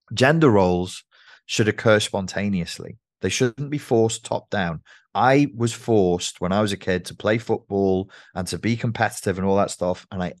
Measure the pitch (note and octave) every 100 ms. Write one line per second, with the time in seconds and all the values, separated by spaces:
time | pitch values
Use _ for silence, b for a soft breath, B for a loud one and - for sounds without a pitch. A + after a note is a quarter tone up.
0 | - G#2+ B2+ D#3+ D3+ G2+ F2+ F2+ F#2+ -
1 | - b b b b - G#2+ - A#2 G#2+
2 | - G#2 F#2+ - G2+ F#2+ E2+ - - -
3 | _ _ F#2+ - B2+ A#2 C#3+ D3 - A#2
4 | A2+ - - G#2+ - G#2 F2 D#2+ - b
5 | b G2 B2 C#3 C#3+ A2+ A#2 - - A2
6 | F#2 F2 - - F2+ G2 G#2+ G2 - F2+
7 | - - G#2 A#2 A#2 - - G2+ G2 F#2+
8 | F#2+ B B F#2 F#2 E2+ G#2 A#2 A#2+ A2+
9 | A2 - - F2+ F#2+ G2 G2 - F2+ F2+
10 | - F#2+ F2+ -